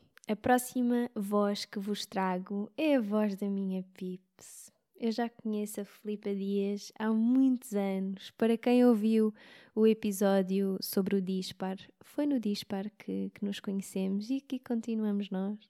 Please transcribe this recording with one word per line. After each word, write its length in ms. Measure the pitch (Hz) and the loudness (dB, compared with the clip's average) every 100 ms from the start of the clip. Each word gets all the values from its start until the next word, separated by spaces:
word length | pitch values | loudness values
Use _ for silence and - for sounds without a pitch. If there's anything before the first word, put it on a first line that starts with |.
| _ _ - | _ _ -8
A 80 | 208 | -2
próxima 720 | 262 247 247 262 240 240 240 | 2 2 2 -2 0 0 -2
voz 520 | 220 202 208 202 202 - | -6 -2 0 0 -2 -6
que 140 | 214 | -8
vos 260 | 196 202 - | -6 -6 -6
trago 680 | 196 190 180 185 202 208 - | -4 -2 -2 -4 -8 -8 -2
é 180 | 311 277 | 2 2
a 60 | |
voz 340 | 208 214 214 190 | 2 0 0 -2
da 140 | 202 | -4
minha 340 | 196 190 185 185 - | -2 -2 -4 -6 -10
Pips. 760 | 185 180 _ _ - - - _ _ _ | -10 -10 _ _ -20 -20 -20 _ _ _
Eu 160 | 233 | -4
já 160 | 220 233 | -2 -4
conheço 540 | - 220 214 208 208 | -4 -6 -4 -4 -6
a 20 | 202 | -12
Filipa 480 | - 208 208 208 | -12 -8 -6 -4
Dias 560 | 202 196 202 196 202 - - | -4 -2 0 -2 -4 -8 -6
há 140 | 220 | 0
muitos 600 | 220 226 254 269 247 - | 2 4 4 4 2 -2
anos. 580 | 202 196 190 190 190 - _ | -2 0 -2 -4 -6 -12 _
Para 180 | 226 233 | 0 2
quem 300 | - 247 247 | 4 6 6
ouviu 480 | 226 214 220 214 214 - - - - | 6 4 4 4 0 -20 -20 -8 4
o 100 | 220 | 4
episódio 920 | 220 214 190 202 196 185 190 196 190 | 4 0 2 4 4 4 0 0 -2
sobre 360 | - - 190 196 | -2 0 2 0
o 40 | |
Dispar, 540 | 185 190 185 - 190 190 - _ | 0 -4 -4 -8 -6 -8 -12 _
foi 240 | - - 294 | -10 -2 0
no 140 | 269 | 0
Dispar 500 | 208 208 - 196 208 - | 0 -4 -4 -6 -6 -10
que, 320 | - 190 196 | -6 -4 -6
que 120 | - | -6
nos 160 | 202 196 | -6 -6
conhecemos 720 | - 196 - 196 190 196 214 | -6 -6 -4 -4 -2 -2 -2
e 100 | 269 | -6
que 180 | - 254 | -4 -10
continuamos 720 | - 233 226 220 214 202 202 | -4 -4 -2 -2 0 -2 -2
nós. 260 | 190 196 214 | -4 -4 -6